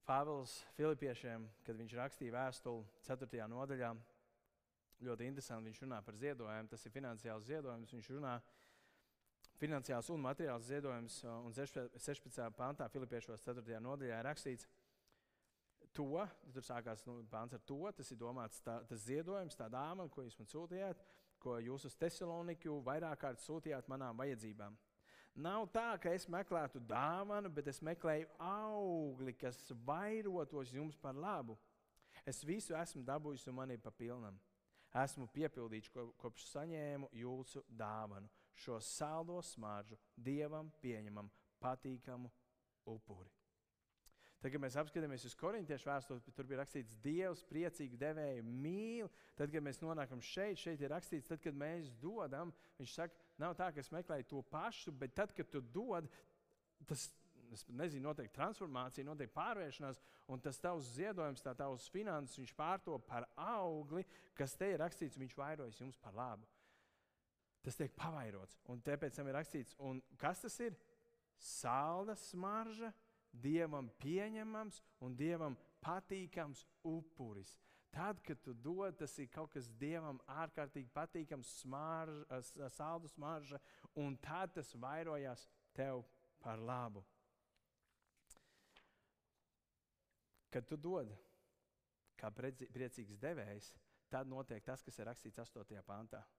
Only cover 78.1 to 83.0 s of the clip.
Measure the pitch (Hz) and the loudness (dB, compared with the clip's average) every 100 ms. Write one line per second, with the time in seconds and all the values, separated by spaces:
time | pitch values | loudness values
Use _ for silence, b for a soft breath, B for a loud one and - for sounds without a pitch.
78.1 | 196 - 135 - 120 127 180 196 156 147 | 0 -2 -4 -4 -4 0 2 2 0 -6
79.1 | - 135 - 160 143 120 113 143 165 156 | -4 -6 -4 -4 -4 -6 -2 0 2 0
80.1 | 131 - 139 160 - 143 147 123 - 165 | -4 -4 -2 0 0 -2 -2 -4 -2 0
81.1 | 175 151 139 120 - 131 135 156 165 160 | -2 -2 -4 -4 -8 -4 -2 2 2 0
82.1 | 151 147 127 123 - 135 - 151 170 | -4 -2 -4 -4 -4 -6 -2 0 0